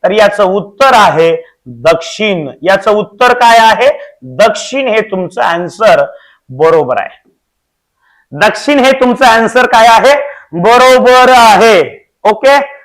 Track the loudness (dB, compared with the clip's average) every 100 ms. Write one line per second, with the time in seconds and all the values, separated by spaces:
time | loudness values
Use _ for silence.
0 | -2 0 0 0 -2 -2 -8 _ 0 2
1 | 2 2 0 -2 -8 _ -20 -4 -2 -2
2 | -4 -8 -6 -6 -8 -6 -2 -2 0 -2
3 | -4 -2 -2 2 4 4 2 0 -4 -6
4 | -16 _ -20 -2 -2 -2 -8 -6 -4 -4
5 | -4 -8 -8 -6 -4 -4 -8 -2 0 2
6 | -2 -10 _ _ _ -2 0 0 -2 -6
7 | -8 -16 _ _ _ _ _ _ _ _
8 | _ _ _ -4 -4 -2 -2 0 0 0
9 | -2 0 0 2 0 0 0 2 4 4
10 | 2 0 -4 -12 _ -4 0 2 4 4
11 | 4 4 4 4 4 4 2 2 -2 -8
12 | _ _ -4 0 0 0 -2 -14